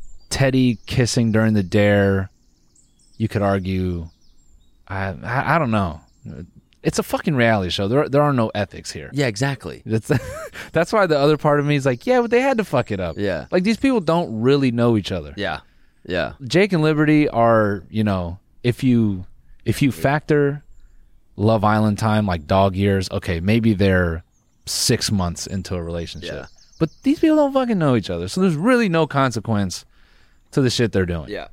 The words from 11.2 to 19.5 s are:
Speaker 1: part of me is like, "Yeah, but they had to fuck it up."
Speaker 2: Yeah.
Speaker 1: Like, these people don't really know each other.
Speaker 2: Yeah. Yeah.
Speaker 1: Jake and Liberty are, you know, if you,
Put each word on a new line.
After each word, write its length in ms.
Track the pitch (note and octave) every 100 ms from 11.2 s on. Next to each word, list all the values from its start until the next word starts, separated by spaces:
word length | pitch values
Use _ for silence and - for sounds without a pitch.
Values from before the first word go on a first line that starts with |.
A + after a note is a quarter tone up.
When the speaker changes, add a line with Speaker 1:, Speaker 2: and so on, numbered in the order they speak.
| D3 D3+
Speaker 1:
part 220 | D#3 D3
of 60 | C#3+
me 80 | D3
is 80 |
like, 220 | C3 A#2+ B3
"Yeah, 140 | B3+
but 100 | A#3
they 100 | A#3+
had 180 | C#4 A#3+
to 60 |
fuck 260 | F#3 C3 -
it 100 | G2
up." 160 | F2 -
Speaker 2:
Yeah. 280 | G2+ D#2+ -
Speaker 1:
Like, 140 | F#3
these 120 | G3 A3
people 240 | C4+ A#3+
don't 400 | D#3 E3 E3+ A2
really 300 | B2 C#3+ C3
know 260 | A#2 A#2+ A2
each 140 | F2
other. 220 | F#2 D2 G2
Speaker 2:
Yeah. 240 | F#2+ D2 - _ _ _ -
Yeah. 280 | F2+ B1+ -
Speaker 1:
Jake 280 | B2 E3 G3+
and 100 | F3
Liberty 460 | D#3 D3+ D3+ D3+ D3
are, 540 | A#2 A#2 A2 G#2 G2+ -
you 140 | A2
know, 340 | G#2 F#2+ E2+ F2+ _ -
if 200 | B2 -
you, 420 | C3 A#2+ G#2+ F#2+ - - -